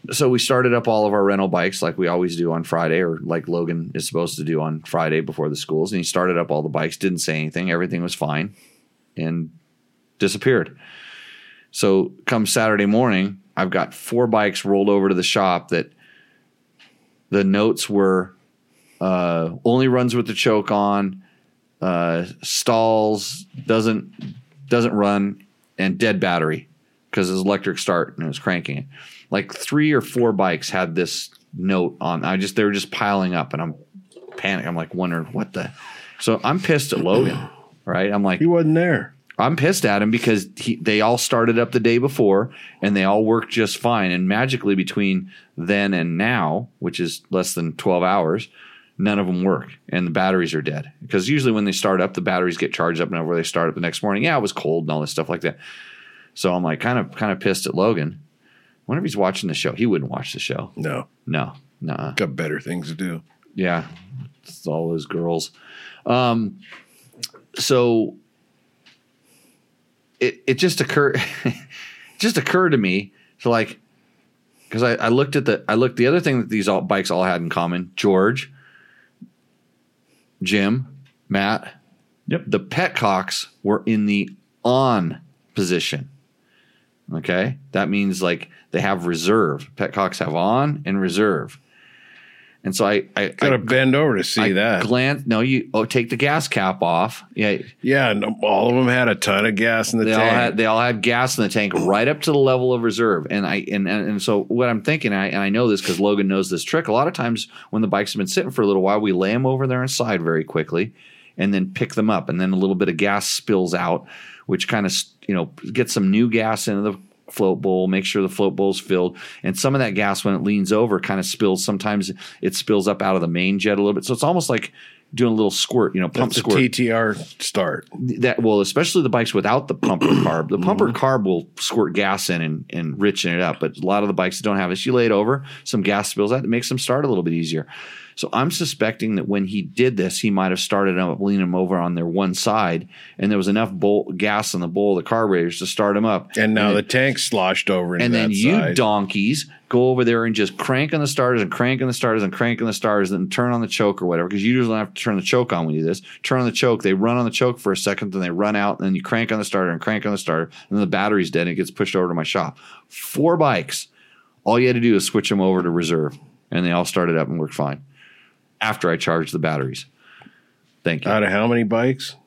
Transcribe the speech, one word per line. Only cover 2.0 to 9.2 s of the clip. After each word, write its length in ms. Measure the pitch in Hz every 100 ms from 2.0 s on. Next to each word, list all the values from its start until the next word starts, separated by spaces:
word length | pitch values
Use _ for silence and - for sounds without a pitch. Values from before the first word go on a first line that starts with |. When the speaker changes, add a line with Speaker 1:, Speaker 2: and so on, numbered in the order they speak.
| 87
Speaker 1:
always 280 | 90 90 85
do 160 | 85
on 120 | 82
Friday, 380 | 82 82 82 82
or 180 | 87 80
like 280 | 71 85 80
Logan 440 | 85 85 82 82
is 140 | - -
supposed 280 | 82 85 73
to 60 |
do 160 | 78 80
on 220 | 78 78
Friday 400 | - 80 80 78
before 260 | 76 80 78
the 80 | 73
schools. 360 | - 78 90
And 60 | 98
he 60 |
started 340 | 82 90 90 85
up 120 | 85
all 140 | 76
the 60 | 78
bikes, 280 | 71 80 -
didn't 220 | 95 85
say 180 | - 78
anything. 320 | 78 85 92
Everything 300 | 85 90 85
was 140 | 87 -
fine 400 | 76 76 101 - _ _ _ _ _
and 360 | -